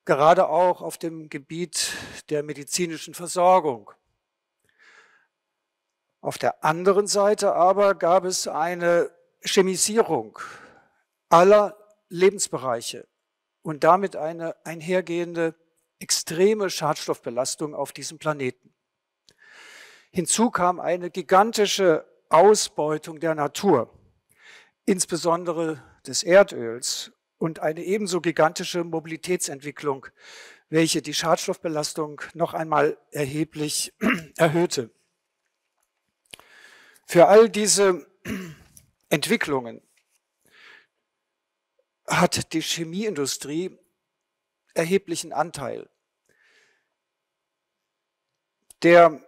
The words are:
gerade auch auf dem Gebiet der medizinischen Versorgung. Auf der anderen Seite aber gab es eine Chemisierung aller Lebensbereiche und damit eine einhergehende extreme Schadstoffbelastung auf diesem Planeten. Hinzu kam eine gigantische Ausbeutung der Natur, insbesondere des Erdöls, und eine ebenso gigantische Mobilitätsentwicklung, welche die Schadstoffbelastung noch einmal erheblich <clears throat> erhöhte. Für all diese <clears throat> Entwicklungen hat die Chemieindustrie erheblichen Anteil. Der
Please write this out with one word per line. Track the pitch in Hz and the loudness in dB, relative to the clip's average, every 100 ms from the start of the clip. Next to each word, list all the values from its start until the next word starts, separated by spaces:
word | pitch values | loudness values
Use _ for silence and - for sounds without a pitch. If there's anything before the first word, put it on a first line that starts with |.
gerade | - 143 156 180 175 | -2 4 6 6 4
auch | 156 180 175 | 2 2 0
auf | 170 - | -8 -10
dem | 170 160 156 | -10 -12 -14
Gebiet | 151 139 165 175 - - - - - - | -16 -12 -10 -8 -6 -6 -8 -14 -18 -8
der | 147 | -6
medizinischen | 151 143 139 - 170 156 - | -6 -12 -8 -6 -6 -8 -14
Versorgung. | 156 175 180 175 185 156 117 101 - _ _ _ _ _ _ _ _ _ - _ _ _ _ _ _ _ _ _ _ _ _ | -14 -8 2 4 4 2 -4 -10 -20 _ _ _ _ _ _ _ _ _ -20 _ _ _ _ _ _ _ _ _ _ _ _
Auf | 139 - | -10 -4
der | 123 - | -4 -2
anderen | 160 160 185 190 208 | -2 0 2 2 0
Seite | 202 202 214 196 | 0 2 2 0
aber | 156 180 196 202 | 2 2 4 2
gab | 190 170 185 180 | 2 2 2 0
es | 180 - | -4 -6
eine | 143 165 175 175 175 165 - _ _ | -4 -4 -2 2 2 0 -6 _ _
Chemisierung | - 202 190 180 - 220 185 151 107 - - - - _ _ _ _ _ - | -2 2 2 0 -2 0 0 -2 -6 -14 -18 -18 -20 _ _ _ _ _ 4
aller | 170 185 208 202 - _ _ _ | 6 8 6 4 -4 _ _ _
Lebensbereiche | 175 190 202 - 147 131 117 - 117 - _ _ _ _ _ | 2 2 2 -4 -6 -4 -6 -6 -12 -18 _ _ _ _ _
und | - 147 | -10 2
damit | 160 185 196 - | 4 4 2 -6
eine | 156 170 165 - - | -8 -8 -10 -12 -14
einhergehende | 165 156 185 170 170 170 170 165 160 _ _ _ - | -12 -4 -4 -4 -6 -6 -4 -4 -6 _ _ _ -14
extreme | - - - 165 196 214 190 | -4 -4 -4 2 2 2 -2
Schadstoffbelastung | - 151 160 - 147 - 117 135 - 151 147 | -4 -4 -4 -6 -6 -6 -4 -4 -6 -8 -8
auf | 139 | -10
diesem | - 135 160 | -10 -16 -8
Planeten. | 156 147 127 - _ _ _ _ _ _ _ _ - - - - - - _ | -6 -4 -6 -8 _ _ _ _ _ _ _ _ -20 -20 -20 -20 -20 -20 _
Hinzu | 180 160 - 233 | -6 -2 0 0
kam | - 180 175 | 2 0 0
eine | 139 180 175 | -4 -4 -6
gigantische | 190 156 190 220 220 202 - 185 156 - _ - | -10 2 4 4 2 0 2 2 2 -2 _ 2
Ausbeutung | 156 196 208 - - 151 156 165 156 | 6 8 6 2 -4 -4 -6 -8 -6
der | 165 156 | -4 -2
Natur, | 147 - 202 139 110 _ _ _ _ _ - - _ _ - | -4 -2 2 2 0 _ _ _ _ _ -20 -20 _ _ -2
insbesondere | 185 - 170 175 170 175 160 160 147 - _ - | -2 -4 -4 -2 -2 -2 -4 -6 -8 -14 _ -10
des | 127 | -6
Erdöls, | - 185 196 127 117 117 - - - _ _ - | 6 6 6 0 -8 -8 -8 -10 -12 _ _ -8
und | 170 156 | -8 -4
eine | 160 160 | -6 -4
ebenso | 165 214 202 175 | -4 -4 -2 -4
gigantische | 170 156 156 175 185 180 | -2 0 0 0 -6 -6
Mobilitätsentwicklung, | 170 165 156 160 - 180 - 135 143 - 151 135 - _ - - - - _ | -6 -8 -8 -10 -6 -4 -6 -10 -14 -8 -6 -6 -10 _ -20 -20 -20 -20 _
welche | 156 165 165 | 0 2 0
die | 143 147 | -4 -4
Schadstoffbelastung | 170 175 - 180 170 151 147 - 151 147 - 156 | 0 0 -2 -6 -6 -6 -6 -6 -8 -10 -14 -6
noch | 165 | -6
einmal | 165 160 151 147 - _ | -4 -2 2 2 -2 _
erheblich | 151 139 151 156 151 151 - - - 226 202 | -6 -4 -4 -6 -6 -6 -6 -8 -4 -2 -2
<clears throat> | 156 - | -6 0
erhöhte. | 165 165 175 - 117 _ _ _ _ _ _ _ _ _ _ _ _ _ _ - _ - - - _ _ - | 2 2 0 -2 -8 _ _ _ _ _ _ _ _ _ _ _ _ _ _ -20 _ -20 -20 -20 _ _ 0
Für | 170 165 | 6 8
all | 208 226 | 10 8
diese | 208 208 196 196 180 - _ 202 | 4 0 2 2 0 -6 _ -12
<clears throat> | 202 175 151 - - _ _ - | -10 -12 -18 -20 -20 _ _ -4
Entwicklungen | 165 - 226 - 135 120 110 _ _ _ _ _ _ _ _ - - _ _ _ _ _ _ _ _ _ _ _ _ - | -4 0 -2 -2 -4 -6 -14 _ _ _ _ _ _ _ _ -20 -20 _ _ _ _ _ _ _ _ _ _ _ _ -4
hat | 160 180 - - | 0 0 0 -6
die | 160 | -6
Chemieindustrie | - - 160 180 214 147 135 - 139 156 185 - _ _ _ _ _ _ _ _ _ - | -6 -6 -8 -6 -6 -4 -6 -6 -8 -6 -8 -10 _ _ _ _ _ _ _ _ _ -4
erheblichen | 165 196 - 165 165 | 0 0 -2 -10 -6
Anteil. | - 165 143 123 - - _ _ _ _ _ _ _ _ _ _ _ _ _ _ _ _ _ _ _ _ _ _ _ _ _ _ _ _ _ | -4 -4 -6 -10 -10 -14 _ _ _ _ _ _ _ _ _ _ _ _ _ _ _ _ _ _ _ _ _ _ _ _ _ _ _ _ _
Der | 165 170 170 143 | 6 8 8 4